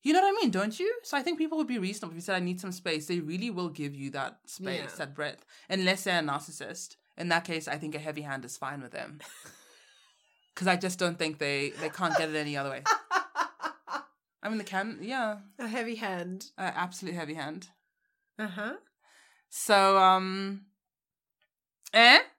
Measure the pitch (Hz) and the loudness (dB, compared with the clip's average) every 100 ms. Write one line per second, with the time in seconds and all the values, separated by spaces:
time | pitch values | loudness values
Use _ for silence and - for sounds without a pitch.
0 | 269 349 392 415 311 190 208 220 381 480 | 4 6 6 4 2 2 -2 -2 -4 -4
1 | - 285 277 311 311 320 302 240 185 196 | -4 -2 -2 -2 -2 -2 -2 -2 -2 -4
2 | 165 165 175 185 180 180 190 180 180 156 | -10 -10 -4 -2 0 -4 -6 -8 -4 -4
3 | 151 175 156 180 233 180 180 147 147 143 | -2 -4 -2 -4 -4 -4 -6 -4 -8 -6
4 | 139 139 131 - - - 185 - - - | -8 -6 -6 -8 -18 -10 -6 -6 -8 -8
5 | 143 139 147 - _ - - 190 185 190 | -10 -6 -8 -8 _ -20 -4 0 2 2
6 | 190 175 156 143 156 - 113 175 - - | 2 0 0 -4 -6 -12 -12 -12 -14 -18
7 | _ - 175 170 175 165 151 151 151 151 | _ -8 2 2 2 -6 -4 -6 -4 -6
8 | 151 147 147 135 123 - 135 143 123 - | -8 -8 -6 -8 -8 -10 -8 -8 -10 -10
9 | - 151 - - - - - - _ _ | -10 -12 -18 -18 -20 -20 -20 -20 _ _
10 | _ _ _ _ _ - 180 180 185 180 | _ _ _ _ _ -2 2 2 2 0
11 | 180 170 160 151 143 143 143 - 156 160 | 0 0 -2 0 0 0 -2 -4 -6 -2
12 | 175 165 160 151 147 143 139 131 139 453 | 0 2 0 -2 -2 -4 -4 -2 0 0
13 | - 370 - 285 - - 311 - - - | 0 -2 -2 -4 -6 -6 -10 -10 -8 -8
14 | - _ _ _ 214 220 202 190 214 - | -8 _ _ _ -4 -4 -2 -4 -4 -6
15 | 202 262 220 208 202 - 233 240 226 226 | -6 -2 -2 -4 -12 -10 -6 -4 -4 -4
16 | 214 180 175 190 - - 185 - 175 180 | -4 -4 -6 -10 -12 -6 -6 -2 -4 -6
17 | 185 175 151 160 143 165 - _ _ _ | -8 -6 -6 -6 -8 -8 -14 _ _ _
18 | _ _ _ - 214 180 214 381 _ _ | _ _ _ -10 -10 -6 -8 -10 _ _
19 | _ _ _ _ _ - - 202 196 196 | _ _ _ _ _ -8 6 8 10 10
20 | 185 190 190 190 196 196 - _ _ _ | 10 8 4 -2 -4 -6 -12 _ _ _
21 | _ _ _ _ _ _ _ _ - 220 | _ _ _ _ _ _ _ _ 2 8
22 | 233 311 508 | 10 10 6